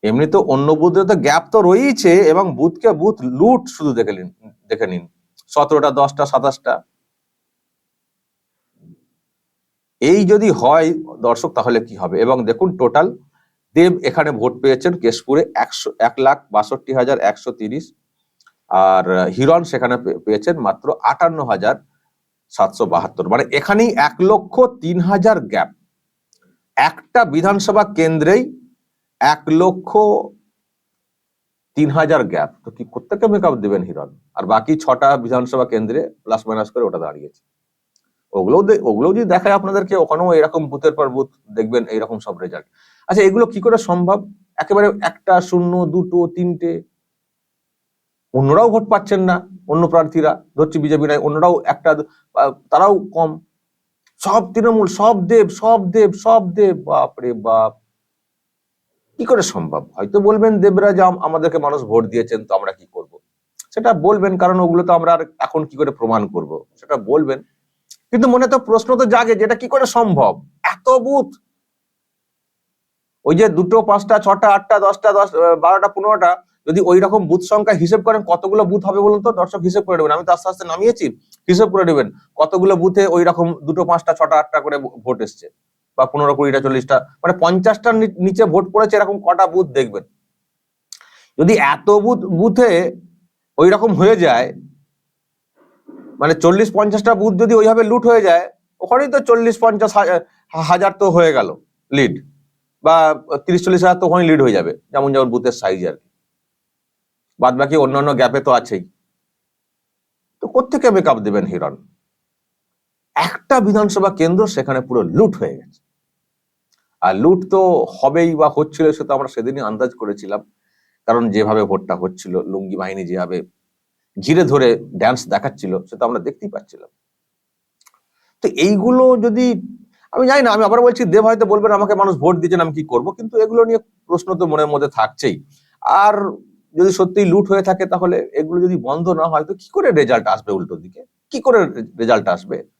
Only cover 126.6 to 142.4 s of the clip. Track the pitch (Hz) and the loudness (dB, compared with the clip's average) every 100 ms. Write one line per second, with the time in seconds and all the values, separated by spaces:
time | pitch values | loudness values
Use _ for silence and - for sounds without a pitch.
126.6 | - - - _ _ _ _ _ _ _ | -16 -20 -20 _ _ _ _ _ _ _
127.6 | _ _ _ _ _ _ _ _ 220 - | _ _ _ _ _ _ _ _ -6 -2
128.6 | 175 208 220 254 254 254 226 214 247 202 | 0 0 2 4 4 4 0 0 0 -2
129.6 | - - _ _ _ - 254 277 247 214 | -8 -18 _ _ _ -2 2 2 2 2
130.6 | 208 233 240 - 226 190 220 226 208 208 | 2 4 4 2 2 4 4 2 2 2
131.6 | 214 202 202 202 196 165 160 175 165 180 | 2 2 0 2 0 2 0 0 0 -2
132.6 | 165 151 156 120 151 190 220 233 214 233 | -2 -4 -4 -4 -4 -10 -6 -2 0 2
133.6 | 226 226 220 _ _ 170 180 185 175 151 | 2 0 _ _ _ -6 -4 -4 -2 -2
134.6 | 151 147 139 - 110 - 127 78 - _ | -2 -2 -4 -2 -4 -2 -6 -6 -12 _
135.6 | _ _ - 175 208 208 202 - _ _ | _ _ 0 2 2 0 -4 -10 _ _
136.6 | _ 156 185 185 185 185 196 185 196 196 | _ 0 0 2 -2 0 2 2 2 0
137.6 | 190 185 185 180 175 180 - 143 156 175 | 0 -2 -2 -2 -2 -2 -4 -6 -4 -2
138.6 | 180 180 120 151 170 165 165 156 156 190 | -2 -2 -4 -4 -4 -2 -2 -2 -4 -12
139.6 | - 392 392 170 143 247 - - - 98 | -8 -2 0 0 2 0 0 -6 -4 -6
140.6 | 87 87 180 - - _ _ 269 262 233 | -6 -12 -16 -20 -20 _ _ -4 2 2
141.6 | 165 120 110 - 117 113 95 90 | 2 -6 -14 -8 0 0 0 -6